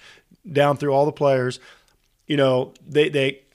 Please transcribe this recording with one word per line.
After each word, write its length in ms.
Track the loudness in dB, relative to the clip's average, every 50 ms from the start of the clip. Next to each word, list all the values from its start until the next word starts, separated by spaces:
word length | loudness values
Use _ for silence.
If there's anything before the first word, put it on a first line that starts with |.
| -14 -18 -20 -20 _ _ _ _ -18 -4
down 260 | 0 0 2 2 0
through 160 | 0 -2 0 0
all 140 | 0 0
the 60 | 0 -2
players, 480 | 0 0 0 2 0 0 -4 -6 -8 -14 -20 -20 _ _ _ _ _ _ _ _ _ _
you 100 | -4 -2
know, 380 | 0 2 2 2 0 -2 -4 -8 _ _
they, 220 | -4 0 0 0 2
they, 320 | 0 -2 -2 -2 -4 -8 _ _